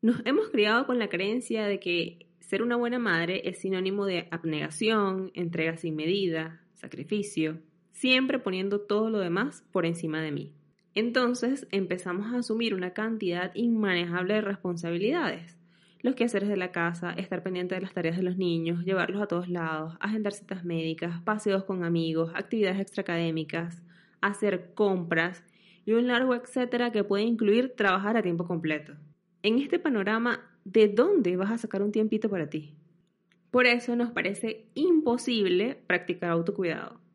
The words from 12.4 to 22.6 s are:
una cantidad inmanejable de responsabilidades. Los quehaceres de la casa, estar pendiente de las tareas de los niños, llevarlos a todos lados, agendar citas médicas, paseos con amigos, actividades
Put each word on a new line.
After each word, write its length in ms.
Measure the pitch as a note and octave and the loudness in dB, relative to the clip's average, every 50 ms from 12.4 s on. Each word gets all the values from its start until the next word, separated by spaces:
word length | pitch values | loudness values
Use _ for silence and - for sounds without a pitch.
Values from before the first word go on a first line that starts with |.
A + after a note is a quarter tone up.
| A#3+ - A3 A3 A#3 A3+ G#3 | -4 -2 -2 -2 -2 -2 -2
una 200 | F#3 F3+ F3+ F3+ | -2 -4 -6 -6
cantidad 580 | - G#3+ A3+ A3+ A3 G#3 F#3 F3 F3 F3+ F#3 F3+ | -6 -4 -4 -4 -4 -2 -2 -2 -2 -4 -6 -4
inmanejable 800 | - A#3+ A#3 A#3 A3 G#3+ G3 F#3 F3 F3 F3 E3+ F3+ F3+ F#3 G#3 | -2 0 0 2 2 2 2 2 2 0 0 -2 -2 0 0 0
de 60 | G#3+ | 0
responsabilidades. 1160 | G#3+ G3+ G3+ G3 - F#3 F3 E3+ E3+ E3+ E3+ F3 F#3+ A3+ D4 F4 D#4 G3 - E3+ - - - _ - _ _ _ _ _ _ _ - | 0 -2 -4 -4 -4 -6 -4 -4 -4 -4 -2 0 0 0 0 2 0 -2 -2 -4 -10 -18 -20 _ -20 _ _ _ _ _ _ _ -2
Los 120 | A#3+ C4+ | -2 0
quehaceres 340 | - A#3+ A#3+ A#3 G3+ G3 G#3 | 2 0 2 2 0 0 0
de 80 | G#3 F#3+ | 0 0
la 160 | F#3 F3+ F3+ | -2 -2 -2
casa, 400 | F3 E3+ E3+ E3+ E3+ F3 F3 E3+ | 0 0 0 0 -2 -6 -6 -6
estar 300 | E3+ G3 - F#3+ F3 F3 | -6 -6 -4 -6 -6 -4
pendiente 320 | F#3+ F#3 F3+ F3+ F3+ F#3 | -4 -4 -4 -4 -4 -4
de 60 | F#3 | -4
las 120 | F#3+ F#3 - | -6 -6 -6
tareas 240 | F#3+ E3+ E3 E3 F3+ | -2 -2 0 0 0
de 60 | F#3 | 0
los 120 | F3+ F3+ | -2 0
niños, 480 | F#3 F#3+ F3 E3+ E3 E3 E3 F3 F3 F3 | 0 0 0 2 0 0 0 -2 -2 0
llevarlos 380 | F#3 F#3+ F#3 E3+ - F#3 G3+ | 0 0 0 0 0 0 -2
a 60 | G#3 G3+ | -2 -2
todos 200 | E3+ F3 F3+ F3+ | -2 -2 -2 -2
lados, 480 | F3 F3 E3 D#3+ D#3+ D#3 D#3 D#3+ E3 - | -4 -4 -2 -2 -4 -4 -6 -8 -10 -8
agendar 320 | - G3+ G#3+ A3 G#3+ G3+ G3+ | -4 -4 -2 -2 -2 -4 -4
citas 320 | - - - G3 F#3 F3 | -6 -10 -10 -10 -8 -6
médicas, 560 | F3 E3+ E3 D#3+ E3 D#3+ D#3+ - E3+ F3 E3+ | -4 -4 -2 -2 -2 -4 -4 -4 -6 -6 -6
paseos 420 | - - G#3+ G#3+ - G#3 G3 F#3+ F#3+ | -4 -4 -4 -2 0 0 0 0 0
con 220 | - G3 F#3 F3 | -2 -4 -4 0
amigos, 480 | E3+ E3+ E3+ E3 E3 D#3+ D#3+ E3 E3 E3 | 0 0 0 0 0 0 0 -2 -2 -4
actividades 460 | F#3+ G3+ - - A3+ | -8 -6 -4 0 0